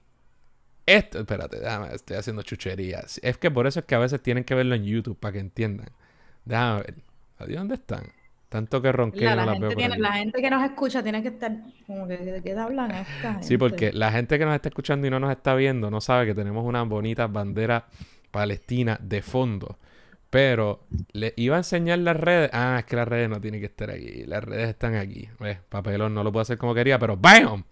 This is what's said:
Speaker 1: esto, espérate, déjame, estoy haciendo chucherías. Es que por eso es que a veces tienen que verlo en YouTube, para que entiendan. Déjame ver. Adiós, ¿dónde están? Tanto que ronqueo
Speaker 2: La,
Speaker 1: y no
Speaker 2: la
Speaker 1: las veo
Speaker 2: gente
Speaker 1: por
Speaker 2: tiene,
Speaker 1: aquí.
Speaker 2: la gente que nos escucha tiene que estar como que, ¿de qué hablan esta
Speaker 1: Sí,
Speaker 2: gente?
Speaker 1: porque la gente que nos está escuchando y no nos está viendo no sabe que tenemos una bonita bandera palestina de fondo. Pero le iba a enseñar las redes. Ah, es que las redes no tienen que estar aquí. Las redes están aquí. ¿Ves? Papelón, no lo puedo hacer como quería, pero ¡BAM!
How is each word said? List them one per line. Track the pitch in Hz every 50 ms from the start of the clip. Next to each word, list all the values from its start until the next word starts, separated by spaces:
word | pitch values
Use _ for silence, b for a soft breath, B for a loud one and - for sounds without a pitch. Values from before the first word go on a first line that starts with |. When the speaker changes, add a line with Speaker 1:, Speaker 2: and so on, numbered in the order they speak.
| _ _ _ _ _ - _ _ - - - _ _ _ _ - -
Speaker 1:
esto, | - 190 208 196 - - -
espérate, | 110 - 104 98 87 - - -
déjame, | - - 113 101 104 - -
estoy | - - - 92
haciendo | 98 104 107 110 104 98
chucherías. | - 107 - - 95 92 92 95 92 87 85 - - - - -
Es | 123 123
que | - - 170
por | 143 123 120
eso | 139 - 175
es | -
que | - 135
a | 117
veces | 120 127 143 131 -
tienen | 127 120 127 120
que | - 135
verlo | 127 127 123 123
en | 113 101
YouTube, | 101 107 113 104 123 101 -
para | - 107 95
que | 101
entiendan. | 98 92 - - 113 107 101 101 - - - b b b b b b b b b -
Déjame | 117 113 117 123 120 110 104
ver. | - - - - - - - - - _ _ _
Adiós, | - - - 165
¿dónde | 196 208 262
están? | - - - 107 - - - - _ _ - - _ _ _
Tanto | - 110 110 - 139 135 120
que | 135
ronqueo | 127 127 120 110 98 101 113
Speaker 2:
La, | 226 -
Speaker 1:
y |
no | - 110
Speaker 2:
la | 110 104
Speaker 1:
las | 95
veo | 104 -
Speaker 2:
gente | -
Speaker 1:
por | 214
Speaker 2:
tiene, | 247 247 240
Speaker 1:
aquí. | 220 214
Speaker 2:
la | 202 202
gente | 202 208 220 220 254 254
que | 269
nos | 269 262 269
escucha | 277 277 - 277 254 262 262 208
tiene | 214 214 220 220
que | 247
estar | 226 - 240 220 220 220 - - - _ -
como | - 196 196 190 180
que, | 180
¿de | 180 180 185 185 190 180
qué | 185 190
hablan | 214 226 226 269 269 247 220
esta | 190 185 196 - - - - - 214 - 180
Speaker 1:
Sí, | -
Speaker 2:
gente? | 123 120
Speaker 1:
porque | 131 123 101 - 110 104 -
la | 107 110 110
gente | 107 117 120 - 156 143
que | 160
nos | 156 151
está | 143 - 151
escuchando | - - 131 - 147 143 139
y | 135
no | 131 131
nos | 135 139
está | 131 - - 139 131
viendo | 131 135 135 131 123 107 104
no | 107 110
sabe | - - 127 123 120
que | 107 101
tenemos | 104 101 101 104 113 117
una | 120 120 120 117
bonita | 110 107 104 107 113 113 120 117 110
bandera | 101 107 101 101 95 107 113 113 120 117 - B B B B B B B B _ -
palestina | 104 104 104 117 - - - 123 123 123 113 110 -
de | - 98 104 101 -
fondo. | - - 127 127 120 107 95 - - - - b b b b b b b b _ _
Pero | - 131 135 135 123 113 107 104 101 - - - - - - - -
le | 104 107 113 -
iba | - 117 123 151
a | 180
enseñar | 175 - 185 170 170 170 175 175
las | 175 170 165
redes. | 160 160 175 175 175 156 135 -
Ah, | 117 123 127 127 120
es | 113
que | - -
las | 120 120
redes | 113 120 117 117 110
no | 110 104
tienen | 98 110 107 104
que | 98
estar | 101 - - 107 104
aquí. | 95 87 - - - 62 53
Las | 62 82 107 -
redes | - 104 107 117 113
están | 107 - - 117 113
aquí. | 107 98 98 - - - 107 113 -
¿Ves? | 107 104 101 92 - _
Papelón, | - 101 98 110 101 101 107 110 107
no | 107 104
lo | 107 101
puedo | 113 110
hacer | - 120 113
como | - 120 117
quería, | 117 120 135 135 120
pero | 117 110 104
¡BAM! | 92 98 170 202 226 - 113 107 98 - -